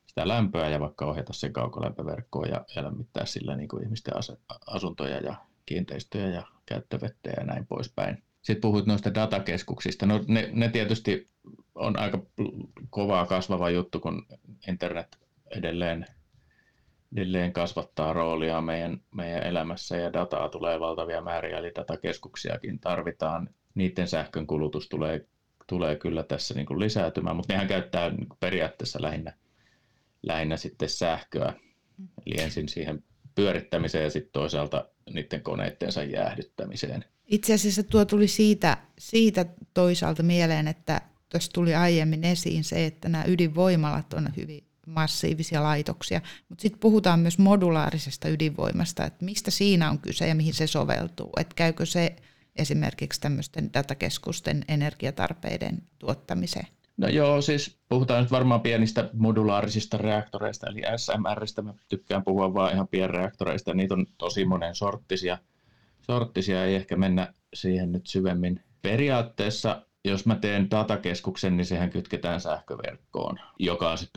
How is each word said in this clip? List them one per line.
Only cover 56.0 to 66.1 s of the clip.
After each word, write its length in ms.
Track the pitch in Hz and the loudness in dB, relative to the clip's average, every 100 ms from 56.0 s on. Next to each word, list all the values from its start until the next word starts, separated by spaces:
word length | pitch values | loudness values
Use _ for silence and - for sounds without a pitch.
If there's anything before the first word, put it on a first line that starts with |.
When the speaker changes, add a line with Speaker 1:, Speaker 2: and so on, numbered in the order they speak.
| - 139 - 180 175 - - _ _ - | -4 -4 -4 -4 -2 -6 -10 _ _ -2
Speaker 1:
No 100 | - | 2
joo, 340 | 151 143 147 | 4 4 4
siis 360 | 143 147 - - - | 4 0 -2 -12 0
puhutaan 340 | 127 127 123 | 2 4 4
nyt 80 | 123 | 4
varmaan 300 | 127 127 117 | 4 6 6
pienistä 480 | 117 113 110 113 101 | 4 4 4 2 0
modulaarisista 840 | 110 110 110 107 101 104 107 - 107 | 2 4 6 4 4 2 0 0 0
reaktoreista, 720 | 107 107 104 101 104 104 - | 2 0 0 -4 -4 -4 -8
eli 140 | 104 - 117 | -4 -4 -2
S 100 | - | -2
M 320 | 214 - 104 | 0 0 -2
Ristä. 220 | 110 - | -4 -6
Mä 120 | 104 101 _ | -8 -12 _
tykkään 340 | 95 - 98 | -6 -2 -2
puhua 300 | 95 95 92 | 2 2 2
vaan 200 | 98 95 | 2 2
ihan 140 | 95 95 | 2 0
pienreaktoreista, 840 | 95 92 87 95 - 92 - - | 0 0 0 -2 -2 -2 -2 -2
niitä 200 | 90 95 | 0 2
on 120 | 92 92 - | 0 -2 -4
tosi 280 | 87 101 95 | -4 0 2
monen 300 | 185 85 87 | 0 -2 -2
sorttisia, 640 | 101 95 - 92 90 90 _ _ _ _ _ _ | -2 -4 -4 -4 -2 -4 _ _ _ _ _ _
sorttisia, 640 | - | -2